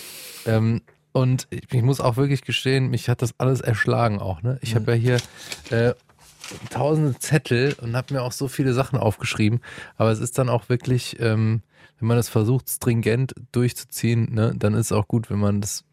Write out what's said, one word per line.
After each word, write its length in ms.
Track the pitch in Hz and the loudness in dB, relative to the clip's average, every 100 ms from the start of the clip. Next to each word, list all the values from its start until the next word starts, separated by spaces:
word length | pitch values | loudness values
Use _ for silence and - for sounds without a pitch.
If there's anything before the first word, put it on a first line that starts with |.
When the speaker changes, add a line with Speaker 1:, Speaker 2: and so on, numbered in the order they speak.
| - - - - - | -18 -18 -18 -10 0
Speaker 1:
Ähm, 360 | 113 110 117 - _ _ | 2 2 0 -4 _ _
und 340 | 131 127 127 - | 0 2 0 -2
ich, 120 | - - | -12 -2
ich 100 | 127 | 0
muss 180 | 117 139 | 2 2
auch 160 | 131 117 | 0 2
wirklich 260 | 139 139 | 0 0
gestehen, 460 | - 117 131 135 127 | -2 -4 0 0 0
mich 180 | 120 - | -2 -2
hat 140 | 117 | 0
das 120 | 120 - | -2 0
alles 240 | 127 127 | 0 0
erschlagen 560 | - 110 - 120 117 104 | 0 0 0 2 2 0
auch, 220 | 98 85 | -4 -4
ne? 160 | 107 131 | -4 -4
Ich 140 | 127 | -2
Speaker 2:
Mhm. 40 | 113 | -2
Speaker 1:
hab 80 | 107 | 2
ja 60 | |
hier, 220 | 117 117 123 - - - - - | 2 2 2 -2 -16 -16 -16 -4
äh, 240 | 117 120 123 _ _ - - - - 117 | 0 2 0 _ _ -20 -20 -18 -16 -10
tausende 500 | - 139 156 151 123 | -2 0 2 2 -2
Zettel 560 | - 147 - 120 135 143 | 0 0 2 0 2 -2
und 160 | 117 117 | -4 -6
hab 140 | 127 | -4
mir 120 | 139 | -4
auch 100 | 123 | -6
so 140 | - 139 | -6 -6
viele 260 | - 135 | 0 0
Sachen 240 | 123 131 - | 2 0 2
aufgeschrieben, 640 | 110 - - - 107 120 - - - _ | 0 0 -4 0 2 2 -4 -18 -20 _
aber 140 | 110 | 2
es 100 | 110 | 2
ist 160 | 123 - | -2 -2
dann 140 | 123 | 0
auch 180 | 120 - | 0 0
wirklich, 500 | 123 - 127 - - | -4 0 -2 -2 -2
ähm, 440 | 117 110 110 110 - _ - _ | 0 2 2 0 -4 _ -20 _
wenn 100 | 110 | 0
man 100 | 120 | 2
das 100 | 113 | 2
versucht, 400 | 113 107 127 - | 0 2 0 -2
stringent 680 | - - 117 110 120 131 - - | -4 0 2 2 2 0 -6 -6
durchzuziehen, 840 | 120 123 - - - 117 117 113 | 0 0 -2 -12 -2 0 2 0
ne, 180 | 113 113 | 0 0
dann 200 | 123 104 | 2 0
ist 120 | 107 113 | 2 0
es 60 | |
auch 160 | 104 107 | 0 0
gut, 220 | 117 107 | -2 -2
wenn 80 | 101 | -2
man 240 | 104 101 | 0 0
das 220 | 101 - - | -4 -8 -14